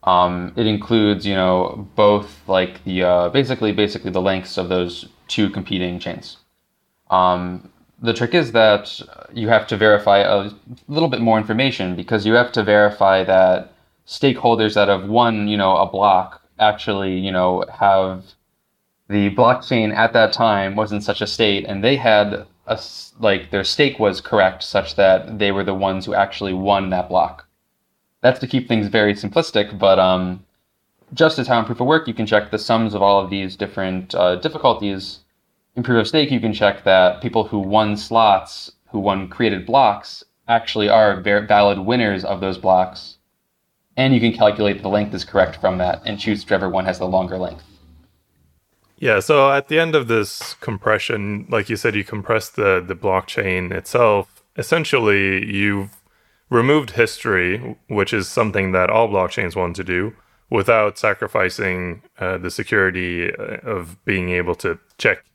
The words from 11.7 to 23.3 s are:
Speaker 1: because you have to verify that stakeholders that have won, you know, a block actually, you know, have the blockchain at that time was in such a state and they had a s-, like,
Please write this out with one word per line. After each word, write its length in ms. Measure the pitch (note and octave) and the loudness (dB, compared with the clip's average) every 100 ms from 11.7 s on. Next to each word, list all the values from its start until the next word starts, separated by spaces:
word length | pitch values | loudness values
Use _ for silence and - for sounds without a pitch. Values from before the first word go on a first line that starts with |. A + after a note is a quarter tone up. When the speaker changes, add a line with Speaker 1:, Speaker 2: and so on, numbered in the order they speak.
| B2 F#2 F2+ | -2 -6 -6
Speaker 1:
because 280 | F2+ A2 | -2 -2
you 100 | G2+ | 4
have 180 | A2+ B2 | 4 2
to 100 | - | 0
verify 640 | G#2 G#2 G#2 G#2 G2 F#2+ | 2 4 4 4 2 4
that 480 | F#2 F#2+ F#2 F#2 - _ _ _ _ | 4 4 4 2 -2 _ _ _ _
stakeholders 680 | - C#3 B2+ A#2+ A2+ G#2+ | -2 0 2 0 2 2
that 120 | G#2 G2+ | 2 2
have 220 | G2 F#2+ | 2 0
won, 400 | A2+ A#2+ A2 G#2 | 0 2 0 -2
you 80 | G#2 | 0
know, 200 | F#2+ F#2+ | 2 2
a 140 | F#2+ | 0
block 520 | G2 G2+ F#2 F#2 - _ _ | 2 4 4 0 -12 _ _
actually, 580 | G#2+ G#2 - G2 G2 F#2 | 0 0 -4 -4 -2 -4
you 140 | G2 | -4
know, 320 | F#2 F#2 F2+ - | 0 0 0 -4
have 520 | - G2+ G2 F#2+ F#2 F#2 _ _ _ _ _ _ _ _ | 0 2 2 0 -6 -14 _ _ _ _ _ _ _ _
the 220 | G2+ G2+ | 0 0
blockchain 600 | G2+ A#2+ B2+ - A#2+ A2 | 4 2 2 -2 -2 -2
at 180 | G#2+ A2+ | 0 0
that 200 | - A2 | 4 2
time 440 | - A2+ G2+ G2 G2+ | 2 0 0 -2 -4
was 160 | G#2+ | -4
in 80 | G#2 | -4
such 200 | G2+ G2+ | -4 -4
a 60 | G2+ | -4
state 380 | - A2+ G2 | -2 0 0
and 180 | - G2 | -4 -4
they 140 | G#2+ C3+ | 0 0
had 380 | A#2+ G#2+ G#2 G2+ - _ - | 4 4 2 -2 -12 _ -8
a 60 | |
s-, 400 | - - - - _ | -8 -8 -18 -20 _
like, 320 | A2+ | 0